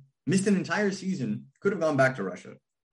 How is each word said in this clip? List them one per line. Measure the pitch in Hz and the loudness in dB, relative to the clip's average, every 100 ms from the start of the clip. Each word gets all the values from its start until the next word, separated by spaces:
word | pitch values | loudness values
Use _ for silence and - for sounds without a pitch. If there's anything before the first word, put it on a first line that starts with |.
| - _ - | -16 _ 0
missed | 185 202 | 2 4
an | 190 | 2
entire | 151 180 208 | 2 0 0
season, | 185 190 160 113 117 - _ | -2 -4 -4 -4 -6 -10 _
could | 202 | -2
have | 202 | 0
gone | 160 139 | 0 4
back | 131 123 | 2 2
to | |
Russia, | 98 87 - - _ _ _ | -6 -8 -14 -20 _ _ _